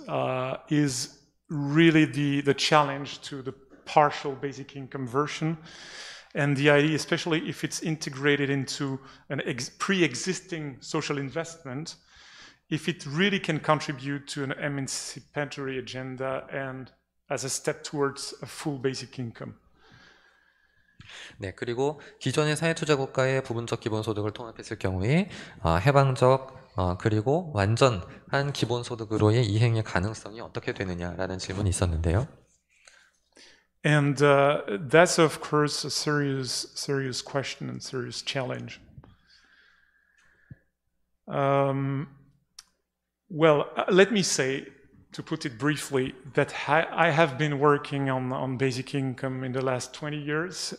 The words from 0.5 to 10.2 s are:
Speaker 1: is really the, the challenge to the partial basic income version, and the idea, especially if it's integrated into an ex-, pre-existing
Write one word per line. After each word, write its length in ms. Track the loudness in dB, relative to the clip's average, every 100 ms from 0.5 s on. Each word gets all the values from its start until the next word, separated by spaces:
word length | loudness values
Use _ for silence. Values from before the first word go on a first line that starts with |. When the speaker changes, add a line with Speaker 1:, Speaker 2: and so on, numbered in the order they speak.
| -8 0
Speaker 1:
is 480 | 2 2 0 -8 -12 _ _ -10
really 600 | -6 0 6 8 8 4
the, 320 | 2 0 0
the 120 | 2 2
challenge 640 | 4 6 4 0 -8 -12 -12
to 140 | -10
the 100 | -10 -12 _ -20
partial 500 | 2 6 6 4 -6
basic 400 | -6 -8 -8 -14
income 320 | -12 -12 -8 -2
version, 520 | 0 0 0 -4 -4 -10 -20 -18 -16 -16 -18 -10
and 220 | -2 0 4
the 140 | 6
idea, 240 | 6 6
especially 520 | 2 0 -2 0 -2 -2
if 160 | -6
it's 180 | -6 -6
integrated 680 | -4 -4 -6 -2 2 2 2
into 500 | -2 -4 -4 -4 -6 -10 -20 -10
an 140 | -6 -6
ex-, 240 | -6 -8 -6
pre-existing 1000 | -2 2 2 0